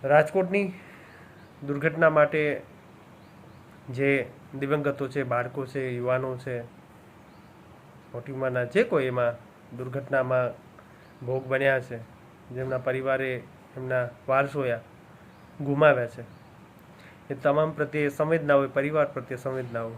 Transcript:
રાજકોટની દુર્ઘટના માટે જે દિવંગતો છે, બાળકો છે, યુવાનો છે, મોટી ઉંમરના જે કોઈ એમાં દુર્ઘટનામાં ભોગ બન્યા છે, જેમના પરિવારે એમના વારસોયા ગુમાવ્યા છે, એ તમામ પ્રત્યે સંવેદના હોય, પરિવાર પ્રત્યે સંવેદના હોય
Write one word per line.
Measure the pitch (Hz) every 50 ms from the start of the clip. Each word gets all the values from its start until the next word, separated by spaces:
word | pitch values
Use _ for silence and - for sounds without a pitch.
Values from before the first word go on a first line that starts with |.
| -
રાજકોટની | 135 147 151 160 - - 196 185 180 190 202 202 180 185 - - - - - - - - - - - - - - - - - 143
દુર્ઘટના | 139 143 143 143 160 151 160 165 160
માટે | 156 151 147 147 - 156 151 147 143 - - - - - - - - - - - - - - - - - - - - - - - - - - -
જે | 127 123 139 139 139 135 113 - - - - - - 135
દિવંગતો | 139 139 147 151 143 143 139 - 139
છે, | 131 131 143 135
બાળકો | 123 120 120 123 127 - 147 131
છે, | 127 - 139 131 127
યુવાનો | 123 123 123 123 127 131 131 131 131
છે, | 123 127 135 123 120 117 113 - - - - - - - - - - - - - - - - - - - - - - - - - - - - -
મોટી | 120 120 139
ઉંમરના | 135 127 135 131 123 123 123
જે | 120 - 190 247
કોઈ | 233 190 156 131
એમાં | 127 123 123 120 120 117 - - - - - - - -
દુર્ઘટનામાં | 120 127 127 127 139 135 - 139 131 127 127 127 127 127 120 117 - - - - - - - - - - - - - 127
ભોગ | 120 131 135 135
બન્યા | 127 135 131 139 139 135 131
છે, | 123 - 123 117 117 - - - - - - - - -
જેમના | 123 127 131 131 131
પરિવારે | 127 131 135 127 131 131 135 135 131 135 131 127 120 - - - - - - -
એમના | 131 131 131 127 127 123 120 - - -
વારસોયા | - 131 135 143 139 143 147 135 123 117 110 - - - - - - - - - - - - - - - -
ગુમાવ્યા | 147 139 143 139 156 151 139 127 120
છે, | 117 - - 113 104 - - - - - - - - - - - - - - - - - - - -
એ | 139
તમામ | 127 - 147 143 151 156 156
પ્રત્યે | 156 - 147 127 - 151 147 143
સંવેદના | 143 - 156 156 165 165 151 147 143
હોય, | 139 139
પરિવાર | 131 131 139 135 147 151 156 147
પ્રત્યે | 139 - 135 123 - 131
સંવેદના | 123 - 139 131 131 127 120 117 117
હોય | 113 113 113